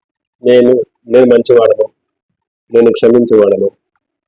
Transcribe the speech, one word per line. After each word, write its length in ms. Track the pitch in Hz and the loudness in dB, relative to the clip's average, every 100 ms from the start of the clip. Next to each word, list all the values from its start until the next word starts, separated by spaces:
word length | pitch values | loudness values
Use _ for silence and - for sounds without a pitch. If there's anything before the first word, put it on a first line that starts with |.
| _ _ _ _ | _ _ _ _
నేను, 280 | 123 123 123 127 110 _ 117 | 0 2 2 0 -6 _ -4
నేను 200 | 120 123 | 0 2
మంచివాడను, 520 | 117 - 120 113 107 110 _ _ _ _ _ _ _ _ | 0 0 0 0 -2 -6 _ _ _ _ _ _ _ _
నేను 200 | 117 117 | -2 0
క్షమించేవాడను, 760 | 110 117 120 117 110 101 98 98 - _ _ _ _ | 0 0 0 0 0 0 -2 -6 -10 _ _ _ _